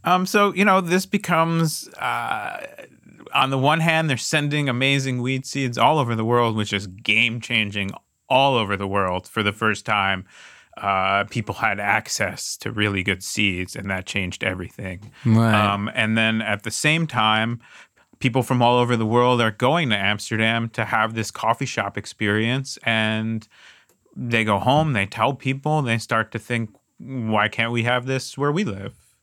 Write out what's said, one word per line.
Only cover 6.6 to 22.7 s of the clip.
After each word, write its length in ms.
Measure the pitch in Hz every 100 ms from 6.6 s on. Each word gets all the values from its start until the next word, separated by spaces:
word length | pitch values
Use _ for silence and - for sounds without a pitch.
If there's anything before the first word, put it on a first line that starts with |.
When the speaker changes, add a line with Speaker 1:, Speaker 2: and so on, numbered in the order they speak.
| 104
Speaker 1:
is 140 | 101 101
game-changing 1040 | 95 - 104 120 117 - 120 104 101 98 - _ _ _
all 280 | 131 139 123
over 200 | 104 98
the 100 | 98
world. 400 | 98 92 90 -
For 160 | -
the 100 | 101
first 340 | 101 110 101 -
time, 380 | 104 98 95 92 - - - _ -
uh, 480 | 101 95 95 98
people 320 | 101 120 - -
had 220 | 113 101
access 760 | 101 107 - - 98 101 - -
to 120 | 104
really 300 | 110 107 98
good 200 | 92 92
seeds, 540 | - - 101 90 87 -
and 140 | 98
that 160 | 92 -
changed 360 | 101 92 -
everything. 680 | 95 92 - - 95 90 104 -
Speaker 2:
Right. 300 | 123 113 113
Speaker 1:
Um, 360 | 107 104 101 104
and 220 | - 110 110
then 240 | 113 110
at 200 | 110 104
the 80 | 110
same 360 | - 151 160 160
time, 540 | 117 107 107 113 117 - - - _ _ _
people 240 | 131 127
from 200 | 117 127
all 160 | 120 123
over 180 | 120 117
the 100 | 110
world 340 | 120 123 120
are 100 | 113
going 400 | 104 123 165 143
to 60 | 104
Amsterdam 720 | 98 104 - 110 113 117 113
to 160 | - 107
have 280 | 113 110
this 160 | 113 107
coffee 360 | - 113 117 135
shop 300 | - 101 104
experience, 800 | - - 107 104 113 135 135